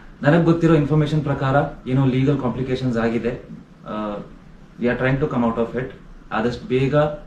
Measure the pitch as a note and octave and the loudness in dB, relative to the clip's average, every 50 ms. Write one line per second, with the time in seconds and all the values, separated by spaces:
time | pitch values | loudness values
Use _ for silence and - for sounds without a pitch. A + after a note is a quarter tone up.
0 | - - - - - C#3 D#3 E3+ E3 E3 D#3+ - E3 D#3+ E3 D3+ D3 C3+ D#3 D#3 | -20 -20 -14 -2 2 4 4 6 6 4 4 4 4 4 4 4 4 4 2 2
1 | D3+ D3 D#3 D3+ C3+ C#3+ C#3 C3+ C#3+ C3+ C3+ C#3+ D#3 - - - - B2+ B2+ C3 | 2 2 0 0 0 -2 -2 -2 0 2 2 2 2 0 -2 -8 -6 -2 0 2
2 | C3+ C3 B2 C3 C3 C#3+ C#3 C3 B2+ A#2+ A2 B2+ B2+ C3 B2+ B2+ B2+ B2+ A#2 A2+ | 2 2 2 2 2 2 2 0 0 -2 -4 -4 -4 -4 -4 -2 -2 -2 0 0
3 | A2+ A#2 A2+ A#2 G#2 A#2 B2+ - - - - - - - - - - - G#2+ G#2+ | 0 0 0 -2 -2 -4 -6 -6 -10 -16 -18 -18 -20 -20 -20 -20 -14 -12 -10 -8
4 | G#2+ G#2 G#2 G2+ - - - - - - - - - - - - A#2 A#2+ A#2+ - | -6 -6 -8 -8 -10 -14 -18 -20 -20 -20 -20 -20 -20 -20 -8 -4 -2 -2 0 0
5 | B2+ C3 C3+ C3+ D3+ D3 - B2 A#2+ A#2 A2 A#2+ A2+ A2+ - A#2+ C3 C3+ - - | 0 0 0 0 0 0 0 0 0 0 0 0 -2 -2 -4 -6 -6 -8 -10 -16
6 | - - - - - - F#2 A2 A2 A#2+ A#2 - - - B2 C3 C3+ C3+ D3 D3 | -20 -20 -20 -20 -12 -8 -4 -4 -2 -2 -4 -6 -4 -2 0 0 2 2 2 2
7 | D3+ D3+ - - - | 2 2 -2 -6 -12